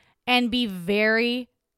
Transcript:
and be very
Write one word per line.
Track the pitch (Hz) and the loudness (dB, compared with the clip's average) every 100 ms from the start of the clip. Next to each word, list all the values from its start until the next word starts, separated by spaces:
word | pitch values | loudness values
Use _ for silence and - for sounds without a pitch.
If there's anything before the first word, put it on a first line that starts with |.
| _ _ - | _ _ -2
and | 247 240 | 0 0
be | 247 226 | -2 -4
very | 185 170 208 214 226 240 247 240 _ _ | -4 -2 0 2 2 0 -2 -8 _ _